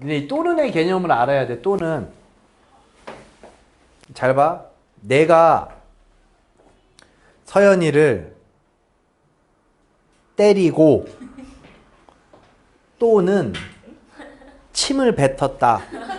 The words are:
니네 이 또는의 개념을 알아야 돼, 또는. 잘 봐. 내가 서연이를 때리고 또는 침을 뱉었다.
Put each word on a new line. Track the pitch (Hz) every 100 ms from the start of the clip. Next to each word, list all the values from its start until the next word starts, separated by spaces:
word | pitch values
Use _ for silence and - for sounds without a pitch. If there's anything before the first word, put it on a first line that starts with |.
니네 | 139 151
이 | -
또는의 | 285 339 330 277
개념을 | 180 165 185 175
알아야 | 123 123 139 123
돼, | 120
또는. | 190 196 165 156 101 - _ _ _ _ _ _ _ _ - - - _ - _ _ _ _ _ _
잘 | 131 127
봐. | 131 151 175 - _ _ _
내가 | 101 135 156 165 165 107 78 - _ _ _ _ _ _ _ _ _ _ _ _ _ _ _ _
서연이를 | - 190 202 190 160 143 151 104 80 - _ _ _ _ _ _ _ _ _ _ _ _ _ _ _ _ _ _ _ -
때리고 | 208 196 175 143 156 113 - - - - - - - - _ _ _ _ _ _ _ _ _ _ _ -
또는 | 233 214 180 202 127 87 - - - - _ - - - - - _
침을 | - - 269 254
뱉었다. | 135 139 135 139 - 123 107 - - -